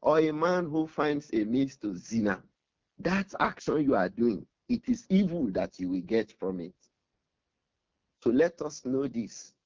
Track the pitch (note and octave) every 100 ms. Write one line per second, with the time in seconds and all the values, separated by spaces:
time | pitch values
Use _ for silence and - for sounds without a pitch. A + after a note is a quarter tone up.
0 | - D#3 D#3+ D3+ E3 F3+ F3 D#3 D#3 -
1 | D3+ D3 - A2+ G#2+ A#2+ C3+ - G#2 F2
2 | - A2+ G#2 F#2 - _ _ _ _ _
3 | E3 F#3+ G3 - E3 E3 - C3+ C#3+ B2
4 | F#2 G#2+ A#2+ F#2+ - _ _ A#3+ - -
5 | - F#3+ G3 E3+ B2 F#2 F#2 - F#2 F#2
6 | F2 A2+ G#2+ - F#2 F#2 E2+ - _ _
7 | _ _ _ _ _ _ _ _ _ _
8 | _ _ - A#2+ E3 - D3+ - B2+ C3
9 | C#3 A#2 G2+ - - _